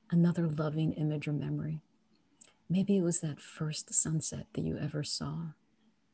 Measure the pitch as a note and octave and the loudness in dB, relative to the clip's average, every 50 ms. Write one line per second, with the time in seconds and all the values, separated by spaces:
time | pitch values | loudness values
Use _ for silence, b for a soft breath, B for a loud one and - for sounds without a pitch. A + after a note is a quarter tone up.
0 | _ - - E3+ E3+ F3 E3 F3 E3+ E3 D3 D3 D#3 D3+ D3 D#3 D#3+ D#3 - - | _ 0 4 6 6 6 4 2 0 0 0 0 -2 -2 0 0 0 0 0 0
1 | D#3 D3+ D3+ D3+ D3 D3+ D3 C#3+ C#3+ D3 D3+ D3 D3+ D#3 D#3 D#3 - _ _ _ | 0 0 0 0 -2 -2 -2 -2 -2 -2 -4 -4 -4 -4 -6 -6 -8 _ _ _
2 | _ _ _ _ _ _ _ B B B B B _ - E3+ F#3 G3 G3 G3+ G3 | _ _ _ _ _ _ _ B B B B B _ 0 2 2 4 4 4 4
3 | F3 E3+ E3+ - - D#3 C#3 - - - - - D#3+ D#3 D3+ - - - - - | 4 4 2 0 -2 -4 -6 -6 -12 -14 -8 -4 -4 -4 -4 -6 -6 -2 0 2
4 | - - D#3+ D#3 - - - C#3+ - - - - D3+ D#3+ D#3+ - D3 D3 C#3+ D3 | 2 2 2 0 0 -2 -6 -8 -10 -8 -4 -4 -2 -2 -2 -2 -2 -2 -2 -2
5 | D3 - - - D#3 C#3+ D#3 D#3+ E3 D#3+ D3+ _ _ _ _ _ _ _ _ _ | -4 -2 -4 -4 -4 -4 -4 -4 -6 -8 -10 _ _ _ _ _ _ _ _ _
6 | _ _ | _ _